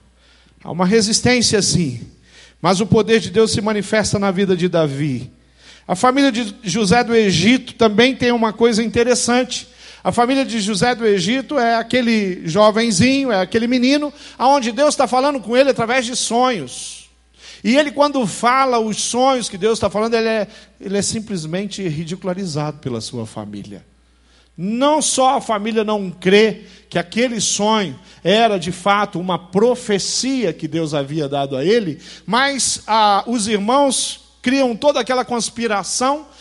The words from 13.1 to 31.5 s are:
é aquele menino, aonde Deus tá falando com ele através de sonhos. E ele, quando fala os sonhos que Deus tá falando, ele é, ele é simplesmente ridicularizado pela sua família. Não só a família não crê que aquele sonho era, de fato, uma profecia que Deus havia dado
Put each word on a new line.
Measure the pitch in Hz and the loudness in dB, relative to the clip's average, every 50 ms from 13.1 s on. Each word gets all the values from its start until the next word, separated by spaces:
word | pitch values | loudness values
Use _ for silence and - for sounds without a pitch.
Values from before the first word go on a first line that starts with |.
| 269 277 269 254 214 | 2 2 0 0 0
é | 185 | 0
aquele | 185 175 - 226 240 240 | 0 0 0 0 0 0
menino, | 254 254 240 262 285 294 294 285 - - - - - - | 2 2 2 2 2 2 0 -2 -6 -12 -18 -18 -6 0
aonde | 233 262 285 285 226 240 | 2 4 4 4 2 0
Deus | 220 240 294 294 277 | 0 2 2 2 2
tá | - 262 208 | 2 0 0
falando | 247 254 262 294 285 262 | 2 2 2 0 0 -2
com | 190 208 233 254 | -4 0 2 2
ele | 277 277 | 4 4
através | 247 - 233 214 247 262 233 | 2 0 0 0 0 0 -2
de | 240 254 | -2 -4
sonhos. | - - - 220 240 254 254 247 180 135 123 - - - - - - - _ _ _ _ _ _ _ - - - - | -6 -4 -2 0 2 2 2 0 -2 -6 -8 -12 -14 -14 -14 -16 -18 -20 _ _ _ _ _ _ _ -20 -20 -16 -6
E | - 208 240 | -2 2 2
ele, | 285 302 285 | 2 2 2
quando | 220 262 285 294 277 269 240 | 2 0 0 2 2 0 -2
fala | 170 - - 226 240 254 269 269 262 240 233 | -2 -4 -2 0 2 2 2 2 2 2 0
os | 220 220 190 | 0 -2 -4
sonhos | - - - - 240 254 269 269 247 208 - | -4 -6 -4 -2 0 2 2 2 0 -2 -6
que | - 180 | -6 -2
Deus | 185 220 226 214 | -2 -2 0 0
tá | 220 190 | -2 -2
falando, | 160 208 220 233 233 | -2 -2 -2 0 0
ele | 226 226 226 | 0 0 0
é, | 220 214 196 208 - - - - _ _ | -2 -2 -4 -6 -10 -16 -20 -20 _ _
ele | - 202 196 202 | -10 -6 -4 -4
é | |
simplesmente | - - - 226 208 - 202 175 156 156 165 185 208 196 - - 196 | -2 -4 -4 -6 -6 -6 -8 -8 -6 -6 -6 -6 -6 -6 -8 -6 -6
ridicularizado | 170 147 156 170 156 185 190 - 185 180 190 202 175 139 156 147 151 143 147 | -6 -6 -6 -6 -8 -10 -8 -6 -6 -6 -6 -6 -6 -6 -4 -4 -6 -6 -8
pela | - 135 120 113 | -8 -8 -8 -6
sua | 110 - - 120 110 | -8 -8 -8 -10 -10
família. | 110 - 113 104 104 104 101 95 104 101 87 - _ _ _ _ _ _ _ _ _ _ _ _ _ _ - | -10 -10 -12 -12 -12 -12 -12 -14 -14 -16 -18 -20 _ _ _ _ _ _ _ _ _ _ _ _ _ _ -10
Não | 170 202 226 240 277 294 302 302 | -8 -6 -2 0 0 2 2 2
só | - - - 262 262 262 277 277 | 0 -2 0 2 2 2 2 0
a | |
família | - - 220 202 202 226 220 220 214 | -2 -2 -4 -4 -4 -2 -2 -2 0
não | 214 214 208 196 180 | 0 -2 -4 -4 -6
crê | 180 - - 185 196 208 220 214 208 214 - - - - - _ | -10 -4 0 4 4 6 4 4 0 -4 -10 -18 -20 -20 -16 _
que | - 165 | -6 -6
aquele | 170 170 - 214 247 262 240 208 | -4 -4 -2 -2 -2 0 -2 -2
sonho | - - - - 202 214 220 220 196 151 131 - - - - - - | -4 -2 -2 0 0 2 2 2 0 -2 -6 -10 -16 -20 -20 -4 0
era, | 170 202 220 233 220 202 190 | 2 4 4 4 4 2 0
de | 151 185 | -2 -6
fato, | 170 - - 208 202 208 208 202 - 165 | -8 -4 0 2 2 2 2 0 -4 -6
uma | 180 185 175 170 | -4 -2 -4 -4
profecia | - - - 196 226 247 240 233 - - 202 185 - - - - - 262 269 254 220 170 160 | -4 -4 0 2 2 2 2 0 -2 -2 -2 -2 -2 -4 -4 -4 -2 -2 -2 -2 -2 -2 -4
que | - 165 147 | -4 -6 -6
Deus | 143 165 165 151 151 | -4 -4 -4 -2 -2
havia | 143 139 135 156 160 147 139 | -4 -4 -4 -4 -4 -4 -4
dado | 143 139 139 139 | -2 -4 -4 -4